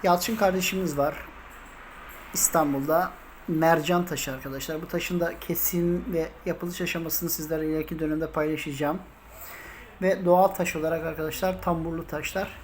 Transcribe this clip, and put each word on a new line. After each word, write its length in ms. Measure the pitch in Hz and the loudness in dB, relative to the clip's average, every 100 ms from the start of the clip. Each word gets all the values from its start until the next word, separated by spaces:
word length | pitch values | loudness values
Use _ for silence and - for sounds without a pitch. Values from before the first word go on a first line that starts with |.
Yalçın 320 | 190 175 208 220 | 6 4 4 4
kardeşimiz 600 | 202 185 180 190 180 143 | 4 4 0 0 -2 2
var 180 | 143 143 - - - - - - - - - - - | 0 0 -12 -16 -18 -18 -18 -18 -18 -18 -16 -16 -8
İstanbul'da. 800 | - - 170 151 139 143 160 185 - - - - | 0 2 4 4 2 2 2 2 -6 -18 -14 -2
Mercan 580 | 160 160 160 151 175 175 | 4 6 6 6 2 2
taşı 280 | 147 - | -4 -4
arkadaşlar. 480 | 131 135 135 - 160 | -6 -8 -8 -6 -6
Bu 60 | 170 | -4
taşın 320 | 175 - 180 | -4 -2 0
da 200 | 170 - | 0 -4
kesim 680 | - 170 - 175 170 175 175 | -4 -2 0 2 2 2 0
ve 160 | 170 160 - 185 | -2 -2 -6 -6
yapılış 360 | 165 175 175 | -4 -6 -4
aşamasını 480 | 175 175 165 - 170 | -4 -2 -4 -4 -2
sizlere 380 | - 156 160 156 | -4 -2 -2 0
ileriki 320 | 156 156 160 | 0 -2 -2
dönemde 320 | 156 156 156 | -2 -2 -2
paylaşacağım. 680 | 156 151 151 151 139 147 180 - - - - - - - - - - | 0 0 0 -4 -2 -2 -2 -6 -20 -20 -18 -16 -16 -16 -18 -18 -2
Ve 240 | 185 185 175 | 2 2 6
doğal 220 | 180 190 | 8 8
taş 280 | - 175 165 | 6 -2 0
olarak 300 | 156 165 160 | 0 0 -2
arkadaşlar 560 | 156 156 156 185 185 | -4 -4 0 -2 0
tamburlu 460 | - 165 160 165 170 | 0 0 0 -6 -6
taşlar. 420 | 151 151 190 202 - | -6 -4 -4 -4 -8